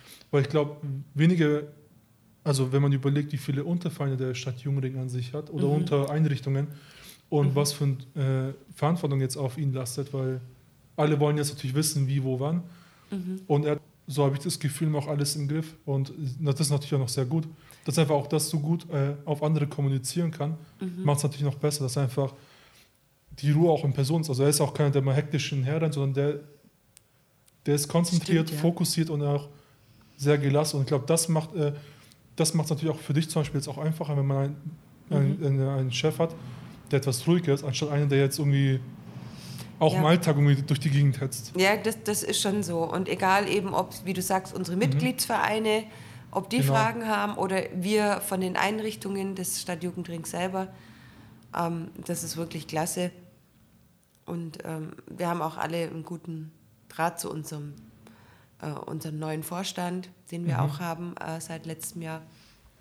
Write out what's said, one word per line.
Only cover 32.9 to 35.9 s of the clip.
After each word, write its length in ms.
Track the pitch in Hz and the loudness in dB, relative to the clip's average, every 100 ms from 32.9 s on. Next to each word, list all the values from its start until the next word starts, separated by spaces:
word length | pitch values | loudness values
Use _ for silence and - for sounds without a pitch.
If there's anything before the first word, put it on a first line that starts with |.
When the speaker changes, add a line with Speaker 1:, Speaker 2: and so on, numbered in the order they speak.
Speaker 1:
auch 60 | 151 | -4
für 140 | - | 0
dich 140 | 147 165 | 0 2
zum 100 | 160 | 0
Beispiel 200 | 143 139 | 0 -2
jetzt 80 | 147 | -4
auch 100 | 139 | -4
einfacher, 380 | 156 156 151 143 | -2 -2 -2 0
wenn 100 | 139 | 2
man 100 | 135 | 2
ein-, 180 | 139 147 - - - - - | 0 -4 -12 -14 -20 -20 -2
ein-, 280 | 143 135 - | 2 2 2
Speaker 2:
Mhm. 80 | 147 | 0
Speaker 1:
einen, 220 | 135 135 | 2 2
einen 240 | 135 131 | 0 -2